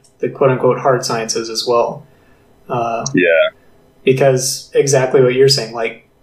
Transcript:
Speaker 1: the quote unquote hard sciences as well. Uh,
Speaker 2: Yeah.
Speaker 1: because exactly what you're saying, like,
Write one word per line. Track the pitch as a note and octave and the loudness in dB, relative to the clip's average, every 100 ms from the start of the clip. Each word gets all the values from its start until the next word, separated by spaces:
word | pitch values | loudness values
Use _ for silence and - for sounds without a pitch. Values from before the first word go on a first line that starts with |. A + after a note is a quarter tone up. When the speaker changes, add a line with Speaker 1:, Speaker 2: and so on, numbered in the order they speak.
| _ - | _ -8
Speaker 1:
the | - | -8
quote | - C3+ | 0 0
unquote | B2 B2+ A#2 | 2 0 0
hard | C#3 B2 | 0 0
sciences | - A#2 A2 A#2 A2+ | -2 -6 -4 -6 -6
as | A2 B2+ | -6 0
well. | A#2+ - - - _ _ _ _ _ - | 0 0 -6 -18 _ _ _ _ _ -8
Uh, | B2 A#2 A#2 G#2+ | -6 -4 -6 -4
Speaker 2:
Yeah. | F#2 F2 E2 D#2 _ _ _ _ _ | -2 2 2 0 _ _ _ _ _
Speaker 1:
because | - C3 C#3 F#3 - - - | -2 2 2 2 -2 -8 -4
exactly | D#3+ C#3+ C3+ B2+ C#3 | 0 2 2 2 2
what | B2+ | 2
you're | C3 C3+ | 4 4
saying, | A#2+ A2+ | 2 -4
like, | A#2 A2+ - _ _ | -6 -8 -8 _ _